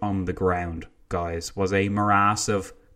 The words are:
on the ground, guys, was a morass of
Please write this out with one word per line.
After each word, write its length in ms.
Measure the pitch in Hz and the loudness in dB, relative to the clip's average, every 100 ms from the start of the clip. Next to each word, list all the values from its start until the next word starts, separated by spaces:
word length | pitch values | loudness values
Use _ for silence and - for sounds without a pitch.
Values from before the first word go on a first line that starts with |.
on 240 | 104 98 | -4 -2
the 80 | 90 | -4
ground, 540 | 90 92 90 87 82 - _ _ | 0 0 0 -4 -8 -12 _ _
guys, 440 | 90 85 82 - | -6 -4 -6 -8
was 200 | - 95 | -4 0
a 160 | 98 98 | 2 0
morass 580 | 101 104 101 101 104 - | 0 4 6 6 2 0
of 240 | 101 92 - _ | -2 -4 -14 _